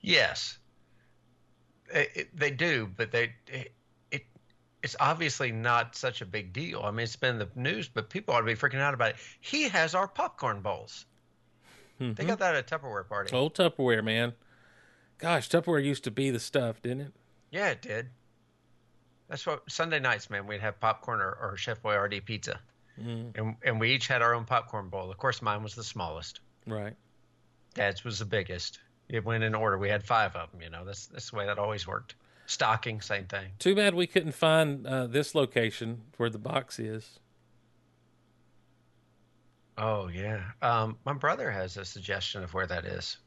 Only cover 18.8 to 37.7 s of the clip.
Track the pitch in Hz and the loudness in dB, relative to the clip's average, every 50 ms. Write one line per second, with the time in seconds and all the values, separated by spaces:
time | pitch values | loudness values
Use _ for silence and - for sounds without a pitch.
18.8 | _ _ _ _ _ _ _ _ _ _ - 143 - 160 151 - - - - - | _ _ _ _ _ _ _ _ _ _ -12 -6 -4 -4 -4 -4 -6 -10 -4 -2
19.8 | 165 165 160 151 131 127 117 104 - - 104 101 98 104 104 101 104 107 101 - | -2 0 0 0 2 2 0 0 -2 -6 -6 -6 -6 -4 -6 -4 -4 -4 -4 0
20.8 | - 113 107 - - - 117 107 98 95 - - - 101 98 92 - - 110 - | 2 2 2 2 -2 -4 -2 0 0 -2 -2 -4 -6 -6 -6 -6 -4 -6 -6 -4
21.8 | - - 104 101 101 104 104 101 92 - 113 98 - - - - - _ _ _ | 0 0 2 2 2 0 -2 -4 -6 -6 -6 -6 -4 -6 -8 -8 -8 _ _ _
22.8 | _ _ _ - 110 120 117 113 117 120 107 - 107 110 110 - - 135 117 110 | _ _ _ -10 -8 -6 -6 -6 -8 -8 -6 -4 -4 -4 -4 -2 -2 0 0 2
23.8 | 113 117 131 135 - - 135 123 117 117 117 120 113 - 131 120 113 - - 107 | 2 2 2 2 2 0 2 4 6 4 4 2 2 2 0 0 0 0 -8 -8
24.8 | 98 92 95 98 92 92 92 - - 131 120 - 123 110 104 104 110 107 - 117 | -8 -6 -8 -8 -8 -8 -10 -2 0 0 0 0 0 0 0 0 -2 -8 -10 -10
25.8 | 113 - - 110 90 82 78 82 82 - - - - - _ _ _ - 110 107 | -10 -10 -6 -6 -6 -4 -6 -8 -10 -12 -14 -18 -20 -20 _ _ _ -6 -6 -4
26.8 | 101 104 120 _ _ _ _ _ _ _ _ _ _ _ _ _ _ _ - - | -6 -6 -10 _ _ _ _ _ _ _ _ _ _ _ _ _ _ _ -4 0
27.8 | 104 101 95 95 - 120 110 95 107 101 92 107 92 90 92 87 - - - - | 0 0 0 -2 -6 -6 -6 -4 -4 -2 0 -2 -2 -2 -6 -8 -8 -10 -10 -14
28.8 | - _ _ _ _ _ - 113 98 113 113 113 110 113 110 107 110 107 98 95 | -20 _ _ _ _ _ -4 -4 -2 0 0 2 2 2 2 2 2 2 2 2
29.8 | 101 98 104 104 104 - 120 113 107 95 - 87 82 - - 90 85 82 80 82 | 2 2 2 0 2 2 4 4 4 2 0 -6 -10 -10 -12 -16 -16 -14 -12 -12
30.8 | 90 95 101 - - - - - - - - 107 101 101 104 104 101 104 107 101 | -12 -12 -12 -12 -14 -14 -14 -12 -12 -6 -4 -2 -2 0 0 0 0 0 0 -4
31.8 | 92 95 98 - - - - _ _ _ _ - - - - - 139 113 110 113 | -4 -4 -6 -6 -6 -8 -20 _ _ _ _ -20 -8 -8 -2 2 4 4 4 2
32.8 | - 123 110 107 104 - 107 101 95 92 - 98 95 95 95 - - 175 196 202 | 2 -4 -6 -6 -4 -4 -4 -4 -4 -4 -6 -6 -6 -6 -10 0 2 4 4 6
33.8 | 208 202 180 175 180 165 - 190 160 156 139 - - 160 160 160 160 147 143 139 | 6 4 4 4 0 4 4 2 2 2 0 4 4 6 8 8 6 4 2 -4
34.8 | 113 131 131 131 127 120 117 143 151 - - 160 139 117 - 123 113 113 107 - | -4 -2 0 0 0 2 0 0 0 2 4 2 2 4 4 2 2 2 0 -2
35.8 | 117 113 117 117 110 - - - 120 117 110 107 104 123 - 135 131 - - - | -6 -6 -6 -8 -10 -18 -4 0 0 0 0 -4 -6 -2 -2 -2 -4 -4 -8 -8
36.8 | 113 110 110 113 - - - - _ _ _ _ _ _ _ _ _ _ | -6 -6 -6 -8 -10 -14 -20 -20 _ _ _ _ _ _ _ _ _ _